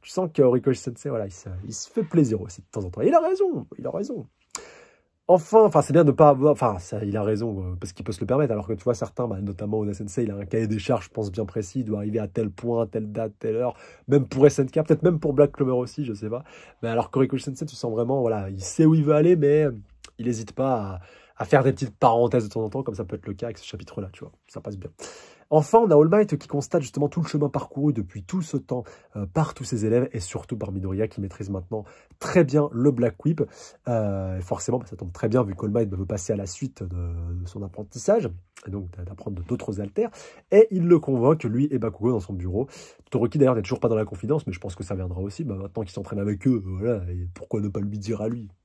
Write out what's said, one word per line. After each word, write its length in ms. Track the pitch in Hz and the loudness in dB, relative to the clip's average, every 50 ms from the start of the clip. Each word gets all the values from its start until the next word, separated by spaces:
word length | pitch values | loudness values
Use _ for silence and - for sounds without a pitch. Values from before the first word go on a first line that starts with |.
tu 80 | _ - | _ -6
sens 180 | - 185 185 160 | -4 -4 -4 -2
que 100 | - - | 4 6
Horikoshi 380 | 135 127 120 127 104 139 127 - | 6 6 6 4 2 0 0 0
Sensei, 280 | - 131 120 - - 147 | -4 -12 -12 -10 -8 -6
voilà, 180 | 131 113 104 | -4 -4 -4
il 60 | 98 | -6
se, 160 | 92 - - 95 92 92 101 | -10 -14 -14 -12 -12 -12 -12
il 60 | 107 | -12
se 160 | - - - - | -12 -12 -14 -6
fait 160 | _ 240 202 | _ -4 -4
plaisir 380 | - - 170 147 117 110 101 | 2 4 4 4 4 0 -4
aussi 180 | 95 - - - | -4 -10 -14 -18
de 60 | - _ | -20 _
temps 140 | - 110 98 | -8 -8 -8
en 60 | 90 | -6
temps. 100 | 90 104 | -4 0
Il 140 | 123 214 320 | 2 4 4
a 60 | 320 | 4
raison, 460 | 320 349 381 381 403 370 302 - - - - - | 4 4 0 2 0 0 0 -4 -8 -10 -14 -10
il 80 | - | -8
a 40 | - | -6
raison. 360 | - - 208 - 254 190 - - _ _ _ _ _ - - - - - - _ _ _ _ _ _ _ _ - | -6 -6 -6 -6 -8 -10 -12 -14 _ _ _ _ _ -14 -14 -14 -20 -20 -20 _ _ _ _ _ _ _ _ 4
Enfin, 340 | 180 180 160 - 214 226 220 | 4 4 6 6 6 8 8
enfin, 180 | 196 - 156 | 8 6 4
c'est 100 | - - | 2 6
bien 120 | 143 170 170 | 4 6 6
de 60 | 147 | 6
pas 200 | 127 - 160 147 | 6 8 8 8
avoir, 220 | 143 131 139 151 | 8 8 4 4
enfin, 260 | 143 - 135 117 101 90 | 4 4 2 0 0 -2
ça, 260 | - - - 104 110 | -8 -8 -6 -4 -4
il 100 | 101 101 | -2 -2
a 80 | 110 | 0
raison, 400 | 101 107 110 104 117 117 101 95 | 0 0 0 0 -2 -4 -4 -4
euh, 140 | 92 90 92 90 | -6 -6 -8 -8
parce 140 | - 101 | -10 -12
qu'il 100 | - - | -12 -10
peut 100 | 98 113 | -8 -8
se 80 | 107 - | -6 -6
le 60 | - | -2
permettre, 240 | 98 123 139 151 123 | 0 2 2 2 2
alors 160 | 110 107 101 | 0 -4 -2
que 60 | 92 | -6
tu 100 | 90 - | -6 -2
vois, 120 | - 123 117 | -2 -2 -2
certains, 340 | - 120 - _ - 123 113 | -2 -4 -8 _ -6 -6 -4
bah, 100 | 101 95 | -4 -6
notamment 380 | 101 101 95 87 110 104 107 107 | -6 -6 -6 -8 -6 -4 -4 -4
Oda 120 | 104 104 | -4 -4
Sensei, 300 | 98 - 110 98 - 131 | -6 -8 -10 -8 -4 -4
il 80 | 120 104 | -4 -4
a 60 | 101 | -4
un 100 | 101 98 | -8 -8
cahier 200 | 92 - 113 113 | -4 -2 -2 -2
des 120 | 104 107 104 | 0 -2 -4
charges, 260 | - - 127 113 - | -2 -2 -2 -2 -4
je 60 | - | -8
pense, 200 | _ 117 107 101 | _ -6 -6 -6
bien 140 | 92 113 107 | -4 -6 -8
précis, 360 | 98 - 117 104 - - 135 | -6 -6 -8 -8 -6 -6 -6
il 40 | 120 | -4
doit 140 | 110 107 101 | -4 -4 -4
arriver 200 | 104 104 104 113 | -4 -4 -4 -4
à 100 | 107 92 | -4 -4
tel 200 | 87 120 110 104 | -4 -4 -4 -4
point, 380 | 101 - - 120 120 117 113 | -6 -8 -6 -2 -2 -2 -2
telle 260 | 101 - 110 110 107 | -2 -4 -8 -8 -6
date, 200 | 104 117 113 110 - _ | -6 -6 -6 -8 -8 _
telle 180 | - 113 107 | -6 -4 -2
heure, 200 | 113 123 120 - - - - - _ _ | -2 -4 -4 -6 -8 -20 -20 -20 _ _
même 200 | - 139 143 127 | 2 4 4 4
pour 200 | - - 135 143 | 2 4 6 6
S 120 | 143 - - | 6 8 4
N 120 | 135 131 | -2 0
K, 120 | - 160 | 0 -2
peut-être 200 | 156 - 160 156 | 2 2 2 4
même 180 | 156 180 170 156 | 4 2 2 2
pour 140 | - 151 135 | -2 0 4
Black 180 | 135 147 143 | 4 4 4
Clover 200 | - - 139 127 | 4 -4 -2 0
aussi, 340 | 127 123 123 113 - - 147 | 0 -2 -2 -4 -6 -8 -8
je 80 | 120 107 | -8 -8
sais 160 | 101 107 107 | -8 -8 -8
pas. 140 | 113 123 - - - - - - _ _ | -8 -8 -10 -14 -20 -20 -20 -20 _ _
Mais 60 | - 113 | -6 -2
alors 220 | 113 120 117 - | -2 -2 -2 0
que 80 | - 135 | 2 2
Horikoshi 260 | 135 131 139 127 - | 2 2 0 -6 -6
Sensei, 220 | 143 131 - 165 | -8 -8 -8 -10
tu 100 | 151 - | -12 -10
sens 160 | - - 117 | -8 -6 -4
vraiment, 300 | 110 113 117 120 135 139 | -2 -2 0 0 0 0
voilà, 260 | 123 113 110 104 98 98 | 0 0 0 -2 -4 -6
il 140 | 98 95 | -8 -10
sait 240 | 92 - - - 160 | -10 -6 2 6 6
où 80 | 156 160 | 6 6
il 100 | 160 143 | 6 4
veut 80 | 147 | 4
aller, 240 | 151 151 156 175 180 | 4 6 6 6 6
mais, 280 | 160 143 143 147 151 151 | 6 4 4 4 4 2
euh, 80 | 139 117 104 - _ _ _ - - _ | 0 -2 -6 -16 _ _ _ -20 -20 _
il 120 | - 113 123 | -6 -4 -4
hésite 240 | 120 110 113 104 | -4 -4 -6 -10
pas 220 | - - 131 135 127 | -6 -4 0 0 0
à, 240 | 113 101 95 95 90 - - - - _ _ _ - | -2 -2 -6 -10 -12 -14 -16 -20 -20 _ _ _ -10
à 60 | 117 | 0
faire 180 | - 151 135 127 | 4 4 6 6
des 80 | 135 | 4
petites 240 | 110 - 139 117 - | 2 0 -4 -8 -2
parenthèses 480 | _ - 123 113 117 120 113 - 123 107 | _ 4 4 6 6 4 4 2 0 0
de 40 | 101 | 0
temps 160 | - 117 113 | -6 -6 -6
en 40 | 104 | -4
temps, 140 | 107 131 | -6 -6
comme 140 | 135 120 104 | -8 -6 -8
ça 80 | 98 104 | -8 -8
peut 120 | 87 - | -8 -10
être 100 | - - | -10 -10
le 80 | 110 98 | -10 -8
cas 120 | - 120 | -8 -8
avec 120 | 117 110 - | -10 -10 -12
ce 60 | - | -16
chapitre-là, 460 | - - 87 85 - - - 98 92 | -16 -14 -14 -16 -12 -10 -10 -10 -10
tu 120 | 90 - - | -14 -18 -20
vois. 80 | - _ _ _ _ | -20 _ _ _ _
Ça 120 | - - | -18 -14
passe 160 | - 107 104 | -12 -12 -12
bien. 140 | 95 92 - _ - - - - - - - - _ _ _ | -12 -14 -16 _ -16 -20 -18 -18 -20 -20 -20 -20 _ _ _
Enfin, 280 | 147 156 147 - - 226 | 4 4 4 8 6 6
on 120 | 233 196 | 8 8
a 40 | 156 | 8
All 160 | 147 156 165 | 8 8 8
Might 260 | 190 214 208 - 151 | 6 4 4 2 0
qui 100 | 139 - | -6 -4
constate 360 | - - 143 139 - - 170 | -4 -4 -4 -4 0 -2 -2
justement 260 | 143 120 - 147 147 143 | -2 -2 -2 -2 -2 -2
tout 140 | - 175 | -2 -4
le 40 | 156 | -4
chemin 220 | - - 151 147 139 | -2 -2 -2 -2 0
parcouru 460 | - 139 - - - 139 143 151 139 | -2 -6 -8 -6 -6 -2 0 0 0
depuis 280 | 113 98 87 - 104 | -2 -6 -8 -10 -16
tout 200 | 92 - - 190 | -12 -6 -4 -4
ce 160 | 160 - - 131 | -4 -4 -6 -8
temps, 260 | - - 127 127 110 - - - _ _ _ | -6 -4 -8 -8 -8 -10 -20 -20 _ _ _
euh, 80 | 104 101 | -10 -10
par 300 | 95 - 160 156 - - | -2 0 -2 -2 -2 -4
tous 100 | - 131 | -12 -8
ses 220 | - 131 110 107 | -6 -4 -2 0
élèves 200 | 110 113 123 127 - | 2 2 2 2 0
et 80 | - 113 | -4 -10
surtout 380 | 92 - - - - - 120 107 | -10 -8 -10 -10 -8 -8 -8 -8
par 140 | 107 - | -8 -6
Midoriya 360 | 92 95 92 95 95 98 110 107 | -6 -6 -4 -4 -2 -2 -2 -4
qui 140 | - - | -4 -8
maîtrise 260 | 98 95 - - 104 95 | -8 -8 -8 -12 -8 -8
maintenant 360 | 101 95 90 - 113 107 104 - - - _ _ _ _ | -8 -8 -6 -8 -8 -10 -10 -12 -20 -20 _ _ _ _
très 260 | - - - 180 165 | -10 2 4 4 4
bien 240 | 127 131 151 147 - | 4 2 0 0 0
le 200 | - 113 127 147 | -2 2 2 2
Black 340 | 131 117 123 117 - - - | 2 2 0 -2 -2 -2 -2
Whip. 180 | 147 170 156 143 - - - - - - _ _ 127 | -2 0 0 -4 -6 -6 -20 -20 -20 -20 _ _ -2
Euh, 480 | 120 113 107 101 98 95 95 95 92 | -2 0 0 -2 -2 -4 -4 -6 -6
et 60 | 92 | -8
forcément, 340 | 87 - 117 - - - 117 | -6 -6 -6 -6 -4 -4 -4
bah, 80 | 127 - - | -4 -4 -10
ça 60 | - | -14
tombe 140 | - - 90 | -12 -12 -12
très 180 | 87 - - 113 | -8 -4 -2 2
bien 140 | 110 127 | 2 2
vu 120 | 120 98 92 | 2 0 -4
qu'All 160 | - 107 104 | -6 -4 -2
Might, 180 | 104 117 110 101 | 0 0 0 -2
bah, 80 | 95 | -2
veut 80 | 90 98 | -6 -4
passer 300 | 95 107 98 - - 110 | -4 -6 -6 -4 -4 -4
à 20 | |
la 80 | 101 98 | -4 -4
suite 380 | 90 - - 139 127 _ - | -8 -8 -8 -10 -10 _ -10
de, 580 | 95 87 90 87 87 87 85 85 85 85 87 90 | -10 -8 -6 -6 -6 -6 -6 -6 -8 -8 -8 -8
de 60 | 90 | -10
son 160 | 90 - 101 | -10 -10 -12
apprentissage 640 | 101 95 - - 107 - - 120 - - 202 233 170 107 87 90 _ _ _ - - | -12 -10 -10 -12 -14 -12 -14 -4 0 2 2 2 0 -4 -8 -10 _ _ _ -18 -14
et 40 | - | -10
donc 200 | 90 101 95 87 | -10 -10 -10 -10
d'a-, 140 | 87 92 87 | -12 -14 -14
d'apprendre 380 | 87 95 - - 110 98 87 | -14 -14 -12 -10 -10 -8 -8
d'autres 380 | 87 - 123 123 - - 101 98 | -6 -6 -8 -6 -6 -8 -6 -6
haltères. 300 | 104 101 _ 202 233 - - - - - - - _ _ | -8 -6 _ -4 -4 -4 -6 -14 -20 -20 -20 -20 _ _
Et 180 | 190 202 220 220 | 6 6 6 6
il 160 | 196 185 170 | 4 0 4
le 120 | 175 175 156 | 6 6 4
convoque, 460 | 160 - 135 120 117 135 160 160 - | 4 0 0 2 4 4 2 2 0
lui 220 | 113 110 123 143 151 | -2 0 0 0 0
et 80 | 143 123 | 0 -2
Bakugo, 320 | 113 110 98 - 101 123 | -2 -4 -4 -2 -2 0
dans 80 | 123 107 | 0 0
son 140 | 90 - 98 | -4 -6 -8
bureau. 340 | 90 87 90 90 107 135 - - - - - - _ _ _ | -6 -6 -4 -4 -4 -4 -4 -10 -20 -20 -20 -20 _ _ _
Todoroki 280 | - 117 120 117 - 151 | -2 -2 -2 0 4 4
d'ailleurs 160 | 139 131 127 | 4 4 4
n'est 80 | 113 | 0
toujours 180 | 98 - 127 - | -2 -4 -4 0
pas 80 | - 113 | 0 0
dans 60 | 113 | 2
la 100 | 107 107 | 0 -2
confidence, 420 | 104 104 92 - 110 151 151 - | -4 -6 -10 -4 -2 -2 -2 -2
mais 60 | - | -6
je 80 | 98 - | -10 -10
pense 140 | - 101 90 | -10 -12 -10
que 100 | - 98 | -12 -10
ça 120 | - 104 | -8 -6
viendra 240 | 92 92 90 90 90 | -6 -6 -6 -6 -6
aussi. 220 | 95 101 101 - 165 | -8 -8 -8 -8 -8
Bah, 100 | 131 98 | -8 -6
maintenant 280 | 95 98 98 _ 117 | -8 -10 -10 _ -8
qu'il 100 | 107 95 | -8 -8
s'entraîne 260 | - 101 95 - 107 101 | -10 -12 -10 -8 -6 -4
avec 280 | 98 104 104 98 - | -2 -2 -4 0 2
eux, 160 | 135 123 110 | 2 2 2
euh, 140 | 95 92 92 90 | -2 -6 -6 -4
voilà, 320 | 101 120 117 101 90 87 | -2 -2 -2 -2 -4 -6
et 160 | 87 87 87 87 | -8 -8 -8 -10
pourquoi 300 | - - - _ - 107 | -12 -14 -8 _ -4 -4
ne 60 | 101 104 | -4 -4
pas 120 | 95 107 | -4 -6
lui 180 | 101 101 104 104 | -6 -6 -8 -8
dire 220 | 98 107 113 101 | -6 -6 -6 -4
à 80 | 107 113 | -4 -6
lui ? 200 | 120 120 110 98 92 _ | -6 -8 -10 -16 -20 _